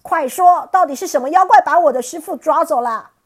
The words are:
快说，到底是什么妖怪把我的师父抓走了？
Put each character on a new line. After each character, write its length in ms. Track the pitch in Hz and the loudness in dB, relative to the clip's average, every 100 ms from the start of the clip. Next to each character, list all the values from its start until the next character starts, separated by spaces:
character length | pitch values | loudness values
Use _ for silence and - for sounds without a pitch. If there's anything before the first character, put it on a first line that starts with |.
快 260 | - 339 269 | -4 -4 -4
说， 400 | 285 359 349 - | 2 4 4 0
到 160 | 370 339 | 0 0
底 80 | |
是 120 | 269 381 | -4 -6
什 140 | 285 | -4
么 100 | 247 | 0
妖 140 | 349 | 0
怪 160 | 370 427 | 4 4
把 180 | 320 311 | 4 2
我 140 | 330 | 2
的 80 | 254 | 0
师 200 | 240 339 | -6 -12
父 160 | 320 320 | -12 -8
抓 280 | - 294 | -2 -2
走 160 | 320 285 | 0 -2
了？ 300 | 240 220 - _ | -4 -6 -10 _